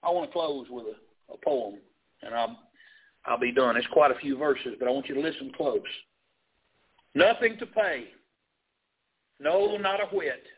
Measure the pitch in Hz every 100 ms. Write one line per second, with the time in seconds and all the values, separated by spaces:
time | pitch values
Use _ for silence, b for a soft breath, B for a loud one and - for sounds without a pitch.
0 | 165 175 165 175 160 143 120 123 113 110
1 | _ _ _ - - 131 107 101 _ _
2 | _ _ 113 117 113 120 _ b b b
3 | b b - 117 123 123 127 117 120 -
4 | 147 127 143 135 151 135 131 107 123 131
5 | 135 135 156 156 135 - 151 107 - -
6 | - _ _ _ _ _ _ _ _ _
7 | _ 139 185 233 233 226 233 - 202 143
8 | 107 - _ _ _ _ _ _ _ _
9 | _ _ _ _ 143 180 208 208 196 196
10 | 208 196 156 127 -